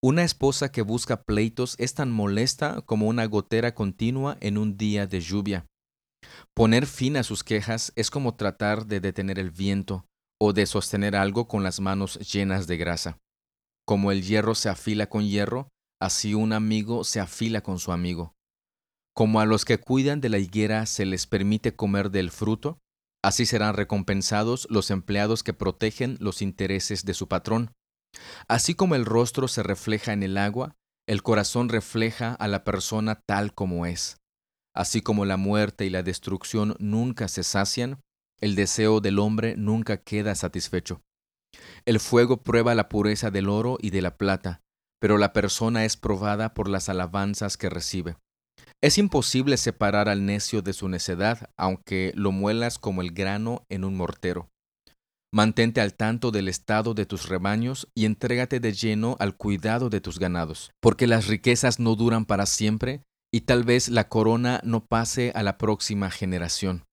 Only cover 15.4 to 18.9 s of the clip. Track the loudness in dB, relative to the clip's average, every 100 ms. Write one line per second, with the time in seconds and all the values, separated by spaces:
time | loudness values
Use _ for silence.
15.4 | -2 -4 -10 _ _ _ -4 -2 0 0
16.4 | 0 0 0 0 0 -4 -2 -4 -4 -4
17.4 | -2 -2 -4 -6 -4 -2 -2 -4 -8 _
18.4 | _ _ _ _ _